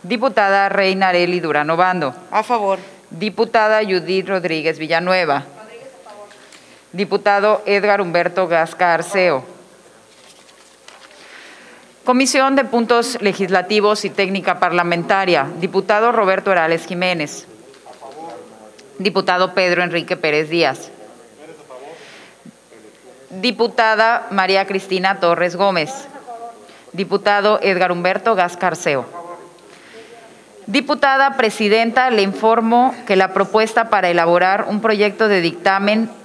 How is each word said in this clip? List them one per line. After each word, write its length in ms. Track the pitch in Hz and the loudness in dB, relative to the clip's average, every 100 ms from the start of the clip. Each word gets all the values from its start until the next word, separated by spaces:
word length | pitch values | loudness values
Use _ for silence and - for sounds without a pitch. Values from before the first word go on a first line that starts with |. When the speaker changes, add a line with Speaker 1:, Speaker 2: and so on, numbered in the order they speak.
Speaker 1:
Diputada 680 | 170 240 254 - 202 196 196 | -6 -2 0 2 2 2 2
Reina 380 | 196 190 190 190 | 2 0 2 2
Arely 320 | 180 175 175 | 2 2 0
Durán 280 | 160 147 151 | 0 0 0
Obando. 460 | 165 185 180 143 - - | 2 2 2 -4 -6 -4
Speaker 2:
A 120 | 208 | -4
favor. 360 | 220 240 202 190 185 - - | -2 -2 -2 -4 -8 -20 -18
Speaker 1:
Diputada 760 | 165 208 185 233 233 214 214 | -8 -6 -2 0 2 2 2
Judith 420 | 214 185 160 190 185 | 0 -2 0 -4 -2
Rodríguez 520 | 190 175 160 156 151 | -4 -2 -2 -2 -4
Villanueva. 680 | 156 160 175 185 165 139 139 - - - - - - - - - - - - - _ | -2 -2 0 0 0 -2 -4 -20 -20 -20 -20 -20 -20 -20 -20 -20 -20 -20 -20 -20 _
Diputado 720 | 175 196 196 208 202 208 208 - | -8 -4 0 2 2 2 0 2
Edgar 340 | 202 208 202 | 0 2 0
Humberto 480 | 180 170 175 175 180 | 0 0 0 -2 0
Gasca 460 | 170 165 - 175 | 0 0 0 0
Arceo. 500 | 165 165 196 180 135 - - - - - - - - - - - - - - - - - - - - - - - - - - | 0 -2 0 0 0 -6 -20 -20 -20 -20 -20 -20 -20 -20 -20 -20 -20 -20 -20 -20 -20 -20 -20 -20 -20 -20 -20 -20 -20 -20 -8
Comisión 520 | - 247 262 277 269 269 | 0 2 2 2 2 2
de 80 | |
Puntos 560 | 226 233 233 233 233 240 | 0 -2 2 2 0 -2
Legislativos 840 | 202 185 190 190 180 214 208 208 202 | -2 -2 0 0 2 2 2 0 -2
y 40 | |
Técnica 480 | - 190 196 190 180 | -2 -2 0 -2 0
Parlamentaria. 880 | 180 175 175 170 165 196 190 175 139 170 | 0 2 0 -2 0 0 2 2 0 -4
Diputado 500 | 180 190 190 208 233 | -2 -2 0 2 2
Roberto 400 | 226 190 190 196 | 2 0 0 0
Herales 360 | 185 160 165 - | 2 2 -2 -4
Jiménez. 600 | 180 180 170 147 - - - - - - - - 151 165 - - - - - - - | -4 -2 -2 -6 -10 -18 -20 -20 -20 -20 -20 -20 -16 -16 -16 -20 -20 -20 -20 -20 -6
Diputado 560 | 190 190 190 180 185 | -4 -2 -2 0 0
Pedro 280 | 185 180 175 | 0 0 0
Enrique 340 | 170 170 165 180 | 0 -4 -4 -4
Pérez 320 | 156 151 156 | 0 0 0
Díaz. 420 | 170 151 127 - - - - - - 156 156 139 127 127 120 - - - - - _ _ 113 - - - - - | 0 0 -2 -12 -20 -20 -20 -20 -20 -20 -20 -20 -20 -20 -20 -20 -20 -20 -20 -20 _ _ -20 -20 -20 -20 -20 -18
Diputada 1000 | 185 233 233 233 233 220 214 226 233 - | -4 -4 0 -2 2 2 4 2 0 -2
María 360 | 196 185 190 196 | -2 2 2 0
Cristina 540 | 190 190 185 185 196 | -4 -4 -2 0 0
Torres 360 | 170 165 175 175 | 0 2 -2 0
Gómez. 520 | 196 180 151 - - - - 226 - - - - - | 0 0 -4 -8 -16 -20 -18 -16 -16 -18 -20 -20 -14
Diputado 680 | 170 175 196 202 202 202 214 | -8 -4 0 2 2 2 2
Edgar 300 | 196 180 180 | 0 0 0
Humberto 420 | 175 180 190 233 | 0 -2 0 0
Gasca 340 | 202 175 180 185 | 0 0 -2 -4
Arceo. 520 | 160 165 135 117 - - - - - - - - - - - - - - - - | -2 -2 -2 -4 -14 -16 -18 -20 -20 -20 -20 -20 -20 -20 -20 -20 -20 -20 -20 -4
Diputada 680 | 262 285 294 277 269 269 269 | -4 -2 0 2 4 2 2
presidenta, 720 | 220 - 208 220 233 247 254 | 0 0 2 2 2 2 2
le 120 | 220 | 2
informo 720 | 196 190 220 233 226 240 254 254 | 2 2 2 2 4 4 2 0
que 120 | - 190 | 0 2
la 160 | 190 | 2
propuesta 560 | 190 196 220 220 233 226 | 2 2 2 2 0 2
para 200 | 208 180 | 2 2
elaborar 580 | 175 170 175 185 202 - | 2 4 4 4 0 -2
un 120 | 208 | -2
proyecto 460 | 226 214 208 202 220 | 0 2 0 2 2
de 140 | 196 | 2
dictamen 680 | 170 165 196 190 202 220 226 - | 0 0 0 2 2 0 -2 -6